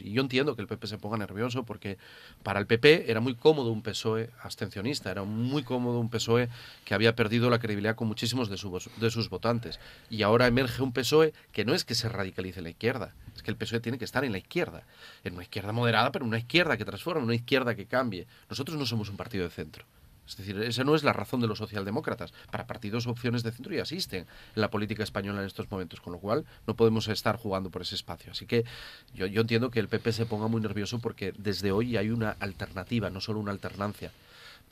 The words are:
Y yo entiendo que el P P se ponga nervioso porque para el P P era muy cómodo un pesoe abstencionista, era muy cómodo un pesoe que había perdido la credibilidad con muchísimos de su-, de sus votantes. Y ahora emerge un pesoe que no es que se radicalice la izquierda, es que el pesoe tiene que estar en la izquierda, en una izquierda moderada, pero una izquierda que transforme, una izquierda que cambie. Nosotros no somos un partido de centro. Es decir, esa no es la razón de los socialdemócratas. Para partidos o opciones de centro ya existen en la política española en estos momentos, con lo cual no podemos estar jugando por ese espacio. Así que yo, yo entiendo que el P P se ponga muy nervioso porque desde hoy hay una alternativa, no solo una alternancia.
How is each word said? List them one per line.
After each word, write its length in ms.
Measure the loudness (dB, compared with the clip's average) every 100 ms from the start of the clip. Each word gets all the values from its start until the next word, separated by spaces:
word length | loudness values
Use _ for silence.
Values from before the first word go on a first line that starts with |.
Y 120 | -2
yo 80 | 0
entiendo 340 | 2 2 2 0
que 60 |
el 80 | -4
P 80 | -6
P 100 | -6
se 100 | -8
ponga 200 | -4 -4
nervioso 480 | -4 -4 -2 -2 -6
porque 320 | -8 -8 -8 -12 -20 -20 -8
para 200 | -2 0
el 60 | 2
P 100 | 8
P 340 | 8 8 6
era 80 | 2
muy 160 | 0 4
cómodo 340 | 6 6 2
un 80 | -2
pesoe 480 | -4 -2 0 0 -2 -10
abstencionista, 680 | -14 -8 -6 -4 -4 -4 -4
era 120 | -4
muy 400 | -4 -2 0 0
cómodo 360 | 0 0 0 0
un 100 | 0
pesoe 380 | -2 2 2 2 -4 -16 -16 0
que 80 |
había 240 | 4 6 6
perdido 320 | 4 4 6
la 100 | 4
credibilidad 380 | 2 0 0 0
con 100 | -2
muchísimos 400 | 0 0 0 -2
de 80 | -4
su-, 240 | -6 -6 -8 0
de 160 | 0
sus 160 | 2 -2
votantes. 500 | 0 0 0 -2 -10 -14 -20 -8
Y 120 | 2
ahora 260 | 6 8 8
emerge 340 | 6 2 0
un 120 | 0
pesoe 400 | 0 6 8 6 4 -6
que 140 | -2 2
no 80 |
es 100 | 0
que 120 | 0 -2
se 120 | -2
radicalice 540 | -2 -4 -4 -6 -6
la 80 | -10
izquierda, 440 | -2 -2 0 -6 -10 -18 -12
es 80 |
que 80 | -8
el 60 | -6
pesoe 240 | -4 -2
tiene 160 | -2 -4
que 80 | -4
estar 180 | -2
en 80 | -2
la 60 | -2
izquierda, 460 | -4 -2 -2 -6 -16 -20 -20 -12 -10
en 80 |
una 100 | -10
izquierda 300 | -8 -6 -2
moderada, 400 | 0 4 6 4
pero 100 | 2
una 140 | -2 -2
izquierda 400 | 2 2 4 0
que 80 | -2
transforme, 400 | -6 -4 -2 0
una 100 | 0
izquierda 400 | 2 2 2 -2
que 120 | -2
cambie. 380 | 0 0 -4 -10 -18 -10
Nosotros 280 | -8 -6 -4
no 80 | -2
somos 240 | -2 -2
un 80 | -6
partido 260 | -6 -2
de 60 | -2
centro. 340 | -4 -10 -12 -20 _ -20 -20 -18
Es 80 | -12
decir, 240 | -6 -4
esa 220 | -2 2
no 100 | 4
es 100 | 6
la 80 | 6
razón 300 | 2 0 0
de 60 | 0
los 100 | 0
socialdemócratas. 760 | -6 -4 -4 -4 -4 -6 -8 -14 -10
Para 160 | -8 -8
partidos 400 | -10 -6 -4 -4
o 20 |
opciones 320 | -4 -2 -2
de 100 | -2
centro 220 | -6 -6
ya 80 | -4
existen 460 | -4 -6 -6 -6 -10 -16 -6 0
en 60 |
la 80 | 0
política 320 | 0 -2 -2
española 380 | -4 -4 -4 -4
en 80 | -4
estos 240 | -8 -8
momentos, 300 | -6 -8 -10
con 120 | -12
lo 60 | -8
cual 260 | -2 -2 -2 -8 -6
no 80 | 4
podemos 320 | 4 4 0
estar 280 | 0 0 -2
jugando 360 | -2 -2 -2
por 100 | -8
ese 140 | -8 -8
espacio. 360 | -8 -12 -12
Así 140 | -12 -2
que 180 | 0 0 -6 -16 -18 -16 -6
yo, 100 | 0
yo 160 | 2
entiendo 300 | 2 2 2
que 80 | 0
el 80 | 0
P 100 | 0
P 160 | 0
se 140 | 0 -2
ponga 200 | 0 0
muy 140 | 0
nervioso 380 | 0 -2 -4 -4
porque 340 | -4 -4 -6 -4
desde 360 | -2 0 2
hoy 260 | 2 2 0
hay 140 | 0
una 240 | 0 -2 -4
alternativa, 720 | -8 -6 -8 -8 -2 0 0
no 120 | -4
solo 180 | -4 -4
una 100 | -4
alternancia. 600 | -6 -8 -4 -4 -6 -12 -14 -20 -20 -20 -20 _